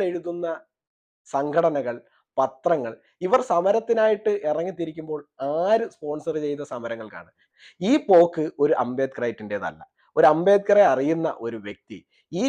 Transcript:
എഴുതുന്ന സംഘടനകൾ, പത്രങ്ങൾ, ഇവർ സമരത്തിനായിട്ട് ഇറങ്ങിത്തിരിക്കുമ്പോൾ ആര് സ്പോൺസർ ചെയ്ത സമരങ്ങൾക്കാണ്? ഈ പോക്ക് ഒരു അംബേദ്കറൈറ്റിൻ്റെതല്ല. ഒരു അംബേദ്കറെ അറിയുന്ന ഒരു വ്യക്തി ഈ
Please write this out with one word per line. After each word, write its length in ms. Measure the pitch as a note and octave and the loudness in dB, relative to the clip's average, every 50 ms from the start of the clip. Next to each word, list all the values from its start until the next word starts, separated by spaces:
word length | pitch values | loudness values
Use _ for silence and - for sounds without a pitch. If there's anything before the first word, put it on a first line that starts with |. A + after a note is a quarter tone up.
| G3 F3+ | 0 -2
എഴുതുന്ന 380 | F3 E3+ D#3 F3 F3 F3 F3 E3 E3 E3 - _ _ _ _ _ _ _ _ _ _ _ _ - - | -4 -4 -6 -6 -6 -6 -4 -6 -6 -8 -12 _ _ _ _ _ _ _ _ _ _ _ _ -6 -4
സംഘടനകൾ, 640 | C#3 C#3+ D3 D3 E3 E3 E3 D3+ C#3+ B2 A#2+ A#2 B2 - _ _ _ _ _ - - | -2 -2 0 0 2 2 2 2 0 -4 -4 -6 -8 -12 _ _ _ _ _ -2 -2
പത്രങ്ങൾ, 540 | C3 C3 - _ - F3+ E3+ D3 B2 A2+ A#2 - _ _ _ - F3 | -2 -2 -2 _ 0 0 0 0 -2 -6 -10 -12 _ _ _ -6 -2
ഇവർ 140 | F#3 A3 B3 B3 - | 2 2 2 2 2
സമരത്തിനായിട്ട് 800 | F#3 E3+ F3+ F#3+ G#3 A3 A3 A3+ A3+ A3 G#3+ A3 G#3+ G#3 - G#3+ G#3 G3+ - D3+ | 0 0 2 2 2 0 0 0 0 2 2 2 2 0 0 -2 -2 -2 -2 -2
ഇറങ്ങിത്തിരിക്കുമ്പോൾ 720 | D3+ D#3+ E3+ F#3+ F3 E3+ E3 D#3+ D#3 D#3+ D#3 D#3 D#3 D3 - _ _ - C3+ C#3 | -2 -2 -4 -6 -6 -6 -8 -8 -8 -10 -10 -8 -8 -10 -10 _ _ -8 -6 -4
ആര് 340 | D3+ D#3+ F3 G3 A3 A3+ - - - | -2 -2 0 2 2 0 0 -4 -10
സ്പോൺസർ 420 | - D#3+ D3 D3 D3+ - E3 D3+ D#3 D3+ | -12 -8 -8 -8 -6 -6 -6 -4 -4 -4
ചെയ്ത 160 | D3 D3 C#3+ C#3+ - C3+ | -4 -6 -6 -8 -10 -10
സമരങ്ങൾക്കാണ്? 560 | A#2+ A#2 A2+ A#2 A2+ A2 G#2+ F#2+ E2+ E2+ F2 _ _ _ _ _ _ - - _ - E3+ G#3 | -8 -8 -8 -8 -8 -10 -14 -14 -18 -20 _ _ _ _ _ _ _ -20 -20 _ -4 0 2
ഈ 20 | C#4 D4+ D4+ - | 2 2 4 6
പോക്ക് 340 | F#3+ E3+ F3 E3+ F3 E3 D3+ D#3+ - - C#3+ | 6 6 6 6 2 -4 -6 -4 -2 0 2
ഒരു 100 | D3 D#3 - B2 | 2 2 0 -2
അംബേദ്കറൈറ്റിൻ്റെതല്ല. 960 | B2 B2+ B2+ C3+ C3 - - A#2+ A#2+ G#2+ - G#2+ G2+ G#2 G2+ F#2+ E2 D#2 D#2 D#2 _ _ _ _ _ - | -4 -2 -4 -4 -4 -4 -4 -6 -6 -6 -6 -8 -6 -6 -6 -6 -8 -10 -12 -20 _ _ _ _ _ 2
ഒരു 100 | D3+ E3+ D3+ D3+ | 4 6 6 6
അംബേദ്കറെ 500 | D#3+ F3 G3 G3+ G3+ G3 - G3+ G3+ G3+ E3 C3+ | 4 4 4 4 4 4 4 6 6 6 6 4
അറിയുന്ന 360 | C3 C#3 D3 E3 E3 D#3+ D#3 - - A#2 | 2 0 -2 -2 -2 -2 -4 -6 -6 -8
ഒരു 120 | A#2 A#2 A2 G2 | -8 -8 -8 -10
വ്യക്തി 300 | G#2 G#2 - _ - A2 F2 _ _ _ _ _ - | -12 -12 -14 _ -18 -18 -18 _ _ _ _ _ -10
ഈ 120 | D3+ F3 A3 | -6 -2 2